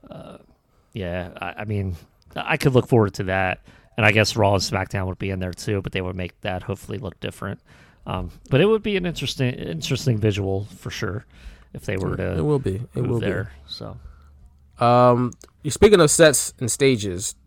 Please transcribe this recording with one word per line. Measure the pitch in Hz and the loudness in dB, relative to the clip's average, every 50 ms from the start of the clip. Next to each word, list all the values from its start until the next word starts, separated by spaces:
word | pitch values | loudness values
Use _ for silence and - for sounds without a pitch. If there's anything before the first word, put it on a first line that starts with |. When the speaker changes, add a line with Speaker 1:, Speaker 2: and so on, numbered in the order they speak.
| _ - | _ -20
Speaker 1:
uh, | - 143 - - 92 - _ _ _ _ _ _ _ _ _ _ _ | -20 -18 -18 -18 -20 -20 _ _ _ _ _ _ _ _ _ _ _
yeah, | 113 95 87 87 90 90 90 - - | -8 -8 -6 -6 -6 -8 -8 -10 -12
I, | - 92 - - 104 | -12 -12 -10 -10 -8
I | |
mean, | 104 107 101 98 95 87 80 - _ _ _ _ _ - 76 | -6 -4 -4 -4 -4 -6 -10 -12 _ _ _ _ _ -10 -10
I | - - 160 | -4 -4 -2
could | 156 - 151 127 | 0 0 4 4
look | 127 110 - | 4 2 4
forward | - 120 110 101 - | 4 4 4 4 0
to | - 101 | -4 -6
that. | 92 92 95 95 92 - - _ - - - _ _ _ - | -4 -2 0 0 -2 -2 -6 _ -20 -20 -20 _ _ _ 2
And | 107 | 4
I | 107 | 4
guess | 104 107 107 - - | 6 4 2 2 2
Raw | 113 104 98 101 | 2 2 4 4
and | 95 | 2
SmackDown | 90 - - 98 95 - - 101 92 92 | 0 0 -2 -4 -4 -4 -4 -6 -4 -4
would | 92 - | -6 -6
be | - 98 | -6 -6
in | 95 92 | -4 -4
there | 92 92 87 | -6 -8 -8
too, | - - - 107 98 | -8 -6 -4 -4 -4
but | 90 90 | -4 -4
they | - 98 | -6 -4
would | 92 90 95 | -6 -4 -6
make | 92 92 87 - _ | -6 -8 -10 -10 _
that | _ 104 92 92 | _ -6 -6 -6
hopefully | - - 101 95 - - 107 101 | -6 -8 -8 -8 -8 -12 -12 -10
look | - 95 - _ | -10 -10 -12 _
different. | - - - - - 98 104 - _ _ - - - _ _ _ - | -10 -12 -10 -8 -10 -10 -10 -10 _ _ -20 -20 -20 _ _ _ -10
Um, | - - 92 92 85 - - - - | -8 -8 -8 -8 -10 -12 -18 -6 0
but | - 131 | 2 4
it | 165 202 | 4 4
would | 220 220 208 | 4 2 0
be | 226 208 | -2 -4
an | 190 180 180 | -2 -4 -4
interesting, | 165 - - 123 - - 135 123 - | -6 -6 -6 -8 -4 -2 -2 -2 -2
interesting | - - - - 165 139 - 139 - - 131 120 107 | -4 -8 -10 -10 -8 -6 -4 -4 -2 0 0 0 2
visual | 101 110 101 101 98 95 95 98 104 107 - - | 2 0 0 0 -2 -2 -2 -4 -4 -8 -14 -14
for | - - | -14 -12
sure | - - - 98 92 104 - _ - - - - - - - _ _ | -10 -6 -6 -6 -6 -6 -10 _ -20 -20 -20 -20 -20 -20 -20 _ _
if | - - | -14 -8
they | - 101 95 | -6 -4 -4
were | 92 92 95 | -2 -4 -4
to | 92 92 92 90 90 | -4 -4 -4 -2 -2
Speaker 2:
It | 151 | 0
will | 151 151 139 | 0 0 0
be. | 131 95 95 | 0 -2 -4
It | 98 120 - _ | -4 -6 -8 _
Speaker 1:
move | - 127 120 | -4 -2 -2
Speaker 2:
will | 120 117 | -2 -2
be. | 110 | -2
Speaker 1:
there. | 101 92 95 98 104 - - - | -2 -4 -4 -6 -8 -12 -20 -18
So, | - - - 110 107 98 120 - - - - - - - - - - _ _ _ _ _ - | -16 -14 -14 -14 -14 -14 -16 -20 -20 -20 -20 -20 -20 -20 -20 -20 -20 _ _ _ _ _ 0
Speaker 2:
Um, | 120 120 120 123 123 123 123 120 123 120 - _ - - _ _ _ | 2 4 6 6 8 6 6 4 2 -2 -4 _ -20 -20 _ _ _
you're | 147 | -8
speaking | 127 - 202 208 208 185 | 0 6 6 8 8 8
of | 165 151 | 6 6
sets | - - 165 156 160 - - - - _ | 6 8 8 8 6 4 -2 -4 -8 _
and | 131 113 | -6 -4
stages | - - 143 139 131 110 101 101 90 87 - - - _ _ | -2 2 4 4 4 2 0 -4 -4 -4 -6 -8 -12 _ _